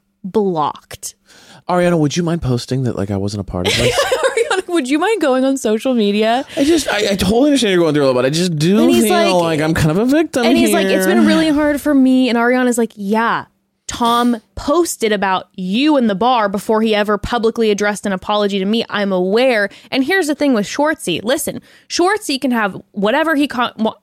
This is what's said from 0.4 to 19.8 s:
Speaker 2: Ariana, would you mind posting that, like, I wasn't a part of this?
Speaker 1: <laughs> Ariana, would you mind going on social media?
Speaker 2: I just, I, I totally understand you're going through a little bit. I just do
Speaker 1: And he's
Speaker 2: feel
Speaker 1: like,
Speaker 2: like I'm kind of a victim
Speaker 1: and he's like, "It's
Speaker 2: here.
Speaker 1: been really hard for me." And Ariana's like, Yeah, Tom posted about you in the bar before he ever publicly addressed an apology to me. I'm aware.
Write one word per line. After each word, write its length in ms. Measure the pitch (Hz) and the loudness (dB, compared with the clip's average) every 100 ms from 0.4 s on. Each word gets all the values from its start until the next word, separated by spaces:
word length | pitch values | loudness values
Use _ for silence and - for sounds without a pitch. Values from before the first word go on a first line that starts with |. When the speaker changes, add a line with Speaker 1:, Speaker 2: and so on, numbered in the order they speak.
| 196 160 143 - - - - - _ - - - - | 0 0 -2 -4 -14 -16 -16 -16 _ -20 -20 -14 -4
Speaker 2:
Ariana, 300 | 180 175 170 | 0 2 2
would 180 | 147 170 | 0 0
you 60 | |
mind 200 | 170 165 | -2 -2
posting 420 | 131 120 - 131 | -2 -2 -2 -4
that, 120 | 123 - | -2 -2
like, 140 | 98 | -4
I 60 | 98 | -4
wasn't 240 | 101 104 | -4 -6
a 20 | |
part 220 | 98 92 90 | -6 -4 -2
of 80 | - | 0
this? 280 | - - | 0 0
Speaker 1:
<laughs> 0 | |
Ariana, 640 | 508 - 523 466 571 381 370 | 0 0 0 0 -2 -2 -2
would 200 | 349 247 | -2 0
you 100 | 302 | 0
mind 220 | 381 427 | 0 0
going 240 | 302 254 | 0 2
on 120 | 262 269 | 0 0
social 380 | 220 220 269 | -2 -2 0
media? 500 | 247 202 208 220 240 277 - | 0 0 0 0 0 -2 -2
Speaker 2:
I 80 | |
just, 240 | 285 330 - | 2 2 0
I, 240 | 208 214 | -2 -2
I 40 | 196 | -2
totally 300 | 185 226 294 | 0 2 4
understand 260 | 277 220 | 2 2
you're 100 | 180 | 2
going 120 | 165 | 2
through 100 | 147 | 2
a 20 | 135 | 2
little 140 | 123 | 2
bit. 40 | 127 | 0
I 40 | |
just 260 | 156 180 151 | 0 -2 0
do 240 | 165 208 | 2 4
Speaker 1:
And 80 | 240 | 4
he's 140 | 349 | 4
Speaker 2:
feel 80 | - | 4
Speaker 1:
like, 220 | 349 330 | 2 2
Speaker 2:
like 260 | 175 170 156 | 2 0 0
I'm 140 | 156 | 0
kind 160 | 165 156 | 0 0
of 80 | 170 | 2
a 60 | 247 | 2
victim 380 | 294 320 262 240 | 2 0 0 2
Speaker 1:
and 100 | 339 | 2
he's 140 | - | 2
like, 140 | - - | 2 2
"It's 200 | - - | 0 2
Speaker 2:
here. 80 | |
Speaker 1:
been 120 | 226 311 | 2 4
really 220 | 320 320 | 4 2
hard 300 | 285 294 285 | 2 0 0
for 140 | 294 | 0
me." 340 | 277 262 262 254 | 2 4 2 2
And 80 | 233 | 0
Ariana's 400 | 233 254 247 240 | 0 2 0 0
like, 140 | 226 - | -2 -4
Yeah, 500 | 196 220 233 165 - _ _ _ - - | -4 -2 0 -2 -6 _ _ _ -12 -4
Tom 420 | 233 240 240 226 - | 0 0 0 -2 -8
posted 560 | - - 320 330 - 226 | -10 -2 0 0 -2 -2
about 380 | 208 196 185 - - | 0 0 -2 -4 -10
you 400 | 185 214 294 285 | -4 0 2 2
in 100 | 226 | 2
the 80 | |
bar 340 | 190 240 247 202 | 0 0 2 0
before 340 | 196 - 220 | -2 -2 0
he 120 | 226 | 2
ever 240 | 208 208 208 | 0 0 -2
publicly 540 | - 240 226 233 220 | -2 -2 0 0 0
addressed 340 | 208 208 208 208 | 0 -2 -2 -4
an 60 | |
apology 480 | 185 - 208 202 202 | -4 -2 0 0 0
to 40 | |
me. 200 | 190 226 - | -2 -2 -2
I'm 220 | 202 202 | -4 -2
aware. 580 | 185 185 220 262 226 202 - | 0 0 2 2 2 -2 -6